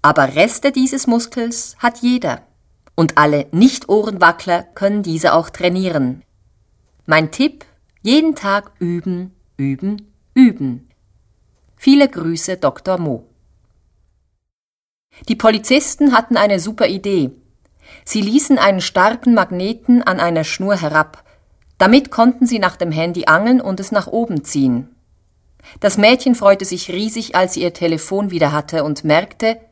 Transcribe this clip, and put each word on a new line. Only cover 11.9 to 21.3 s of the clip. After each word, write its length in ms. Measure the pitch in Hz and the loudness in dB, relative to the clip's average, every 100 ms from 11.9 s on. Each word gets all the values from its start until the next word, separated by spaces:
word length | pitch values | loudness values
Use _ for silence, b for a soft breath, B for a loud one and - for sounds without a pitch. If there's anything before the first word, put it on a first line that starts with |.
| 285 277 | 4 4
Grüße, 500 | 175 165 165 - 185 | 0 -6 -4 -6 -2
Doktor 420 | 143 - - 185 | -2 -2 -6 -4
Mo. 280 | 160 123 _ _ _ _ _ _ _ _ _ _ _ _ _ _ _ _ _ _ _ b - | -4 -6 _ _ _ _ _ _ _ _ _ _ _ _ _ _ _ _ _ _ _ b -8
Die 80 | 226 | 2
Polizisten 800 | 220 214 - 269 - - 294 | 2 2 0 0 0 0 2
hatten 240 | 240 233 233 | 2 0 0
eine 220 | 208 196 | 2 0
super 280 | 185 214 175 | -4 -2 -2
Idee. 440 | 190 196 190 131 - _ _ _ b b b - | -2 -2 -2 -2 -6 _ _ _ b b b -6
Sie 160 | 214 | -4
ließen 380 | 196 254 - 269 | 0 0 2 4
einen 200 | 202 190 | 4 2
starken 540 | - - 214 233 247 | -2 2 2 2 2
Magneten 680 | 226 185 180 190 233 - 240 | 2 2 -4 -6 -6 2 2
an 160 | - 185 | 2 -2
einer 240 | 170 165 | 0 -2
Schnur 360 | 156 - 190 196 | -4 -4 -2 -2
herab. 440 | 156 151 156 - _ | 0 0 0 -6 _